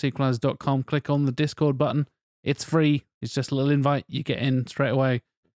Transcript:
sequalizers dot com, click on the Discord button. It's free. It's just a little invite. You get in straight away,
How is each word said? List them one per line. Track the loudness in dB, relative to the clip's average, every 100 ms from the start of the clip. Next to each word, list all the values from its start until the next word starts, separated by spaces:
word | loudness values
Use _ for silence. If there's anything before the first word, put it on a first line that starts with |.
| -2
sequalizers | 0 0 0
dot | -2 -2
com, | -2 -2
click | 0 -2 0
on | 0
the | 0
Discord | 0 -2 0 0 2
button. | 0 0 -4 _ _ _
It's | -4 -4
free. | 0 2 4 2 -2 _
It's | -8
just | -4 -2
a |
little | 0 2
invite. | 2 2 0 -2
You | -6
get | -4 -2
in | 0 0 -2
straight | -2 0
away, | 2 2 0 -4 _ _